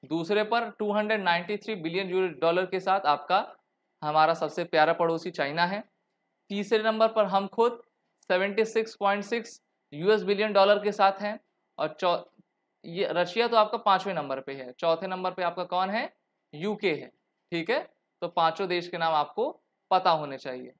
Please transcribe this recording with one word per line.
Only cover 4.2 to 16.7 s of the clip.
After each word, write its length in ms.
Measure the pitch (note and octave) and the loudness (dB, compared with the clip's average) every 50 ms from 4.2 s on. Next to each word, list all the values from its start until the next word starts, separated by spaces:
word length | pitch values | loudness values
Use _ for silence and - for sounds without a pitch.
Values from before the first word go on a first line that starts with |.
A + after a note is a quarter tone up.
| D#3 D#3+ E3 | 4 4 4
सबसे 300 | E3 E3+ D3+ - - F3 | 0 -2 -4 -4 -6 -6
प्यारा 280 | E3+ - D#3+ D#3 D#3+ | 0 4 4 4 4
पड़ोसी 380 | E3 E3 E3+ E3 E3 D#3+ E3 F#3 | 4 2 2 0 0 -2 -4 -8
चाइना 360 | E3 - C#3+ C#3 D3 E3 F3 | -6 -4 -4 -4 0 0 0
है। 180 | F3 G3 G#3 A#3 _ _ _ _ _ _ _ _ _ _ _ _ _ | 0 -2 -6 -10 _ _ _ _ _ _ _ _ _ _ _ _ _
तीसरे 340 | G3 G3+ G3+ G3+ A#3 A3 | -6 -6 -2 0 0 2
नंबर 260 | G#3+ A3 A3 A3 A3+ A3 | 2 0 2 2 2 2
पर 160 | A3 A3 G#3 | 4 2 0
हम 220 | F#3+ F#3 G3 G3 | 2 2 0 -2
खुद 360 | G3 - - A#3 A#3+ A#3+ - - _ _ _ _ _ _ _ | -2 0 0 0 0 0 -4 -16 _ _ _ _ _ _ _
सेवेंटी 420 | _ _ F#3 F3+ F#3+ G3+ G3+ G#3 A3 | _ _ 2 2 2 0 0 0 0
सिक्स 300 | A3 - A3+ A3 A3+ - | 0 0 -2 -2 -2 -6
पॉइंट 300 | _ G3+ G3 G3 G#3 G3+ | _ 0 0 0 0 -2
सिक्स 380 | G3+ A#3+ A#3 A3 - - - _ _ _ _ _ _ - | -4 -4 -6 -6 -8 -18 -20 _ _ _ _ _ _ -10
यूएस 280 | D3 E3 G3 A3 G#3+ | -2 2 4 4 4
बिलियन 300 | F#3+ F#3 G#3 G3 G#3+ G#3+ | 4 0 0 0 0 2
डॉलर 320 | G#3 G3+ G3 G3+ G#3 G#3 G3+ | 6 6 6 6 6 4 4
के 80 | G#3 | -2
साथ 200 | G3+ - G3+ G3 | 2 4 4 4
हैं 280 | G3 G3+ G#3 G#3 A3 - _ _ _ _ _ _ _ - | 4 0 -6 -8 -8 -8 _ _ _ _ _ _ _ -6
और 100 | D3 D#3 D3+ - | -6 -6 -4 -2
चौ-, 220 | F#3 F3+ F3 B2+ - _ _ _ _ _ _ _ _ _ _ _ - | 0 0 0 0 -4 _ _ _ _ _ _ _ _ _ _ _ -18
ये 220 | D#3+ E3 F3+ G3 - | -12 -4 -4 -4 -2
रशिया 380 | - E3+ F3 F3 - A3+ A#3 A#3 | 0 0 0 0 0 -2 0 2
तो 80 | A#3 | 4
आपका 220 | A3+ G#3+ G#3+ - G#3 | 4 4 4 0 -2
पांचवें 360 | - G#3 G3 F#3 - G3+ F#3 | 2 2 2 2 2 -2 -4
नंबर 260 | E3 C#3+ C#3 C3+ C3+ | -4 -4 -4 -6 -6
पे 120 | C3+ - | -6 -10
है, 200 | C#3 C#3 B2+ B2 | -12 -10 -12 -14
चौथे 340 | B2+ _ - E3 E3 D#3+ F#3+ | -10 _ 0 0 0 0 -2
नंबर 240 | F#3 F#3 F#3 F#3 F#3 | -8 -6 -4 -4 -6
पे 120 | F3+ F#3 | -4 -2
आपका 220 | F3+ E3+ E3+ F#3 F3+ | -4 -2 -2 -4 -8
कौन 260 | F3+ F3+ F3+ F#3 F#3+ | -4 -2 -2 -2 -2
है? 260 | G3+ A3+ C4+ - _ _ _ _ _ _ _ _ - | -2 -4 -6 -6 _ _ _ _ _ _ _ _ -14
यूके 400 | D3 E3 G#3 | -8 -6 -6